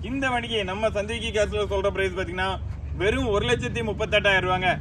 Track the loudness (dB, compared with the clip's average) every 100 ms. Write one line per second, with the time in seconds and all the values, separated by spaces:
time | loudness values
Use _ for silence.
0 | -4 -2 0 0 -2 -2 -2 0 0 0
1 | -2 -4 -2 2 2 2 0 2 0 2
2 | -2 0 -4 -2 -2 -2 -6 -8 -8 0
3 | 0 2 0 0 2 0 0 -2 -4 -2
4 | 2 2 4 2 2 2 2 0